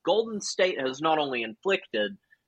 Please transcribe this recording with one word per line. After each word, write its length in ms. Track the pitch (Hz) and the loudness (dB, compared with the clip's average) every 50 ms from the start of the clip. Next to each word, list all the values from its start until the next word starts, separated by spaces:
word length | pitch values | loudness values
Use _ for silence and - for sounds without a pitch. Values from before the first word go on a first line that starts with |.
| - | 0
Golden 340 | 165 180 220 233 226 220 202 | 2 2 2 2 0 -2 -8
State 400 | - - - - 190 185 180 143 | -6 -4 0 2 2 2 2 0
has 200 | 135 131 131 135 | -2 -4 -4 0
not 180 | 151 160 156 156 | 0 2 2 2
only 240 | 147 139 127 120 117 | 2 0 -2 -4 -4
inflicted, 720 | 113 110 - - 190 196 185 - - - 107 104 101 101 - _ _ _ _ _ | -6 -8 -6 -2 0 0 0 -2 -2 -2 -2 -2 -2 -4 -8 _ _ _ _ _